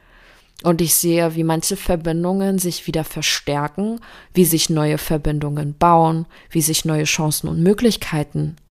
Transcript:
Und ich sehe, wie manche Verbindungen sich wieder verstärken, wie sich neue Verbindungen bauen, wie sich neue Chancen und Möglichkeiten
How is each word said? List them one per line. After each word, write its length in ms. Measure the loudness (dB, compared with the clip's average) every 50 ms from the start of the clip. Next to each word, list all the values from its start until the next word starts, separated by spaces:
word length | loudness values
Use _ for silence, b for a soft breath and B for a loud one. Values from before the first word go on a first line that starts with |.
| b b b b b b b b b b b b 0
Und 180 | 0 2 2
ich 140 | 2 0 0
sehe, 400 | 0 2 2 2 2 2 0 0
wie 80 | 0 0
manche 320 | 0 0 0 -2 -4 -6
Verbindungen 840 | -4 -2 -2 -2 -2 0 -2 -2 -2 0 0 0 0 0 0 0 0
sich 300 | -2 -2 -6 -6 -8 -4
wieder 160 | -4 -4 -4
verstärken, 960 | -4 -8 -6 -4 -4 -4 -4 -4 -4 -4 -2 -2 -4 -4 -4 -6 -4 -6 -8 B B B B B B B
wie 120 | 4 4
sich 240 | 4 4 0 0 0
neue 280 | 0 0 2 0 0 -2
Verbindungen 800 | -2 -2 -4 -2 -2 -2 -2 -2 -4 -4 -4 -4 -6 -6 -2 2
bauen, 480 | 4 6 6 6 6 4 2 0 -4 B B B B B
wie 120 | -2 -2
sich 240 | 0 0 -2 -2 -2
neue 180 | -2 0 0 0
Chancen 460 | 0 0 0 0 0 -2 -2 -4 -4
und 120 | -2 2
Möglichkeiten 920 | 4 2 4 4 4 2 2 0 -4 -4 -4 -4 -4 -2 -4 -4 -4 -4 -6 -10 _ _ _